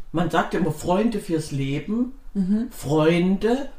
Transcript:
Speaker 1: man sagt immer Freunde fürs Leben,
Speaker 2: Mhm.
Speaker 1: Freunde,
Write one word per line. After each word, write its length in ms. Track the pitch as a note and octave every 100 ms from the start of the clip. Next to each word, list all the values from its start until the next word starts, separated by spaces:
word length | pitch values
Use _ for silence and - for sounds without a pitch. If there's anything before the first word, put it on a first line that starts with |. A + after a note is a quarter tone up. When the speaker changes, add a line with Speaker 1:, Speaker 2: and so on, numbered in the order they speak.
| -
Speaker 1:
man 180 | D#3 E3+
sagt 260 | E3 - G3+
immer 160 | D#3+
Freunde 460 | - A#2 F#3 A#3 G#3
fürs 320 | - D#3+ D3+
Leben, 600 | C#3 C3+ C#3+ D3 A3+ B3+ - -
Speaker 2:
Mhm. 340 | G3+ F#3 G#3 A3+
Speaker 1:
Freunde, 1000 | - C3+ D#3 D#3 E3+ F3+ G3 G#3+ B3+ C#4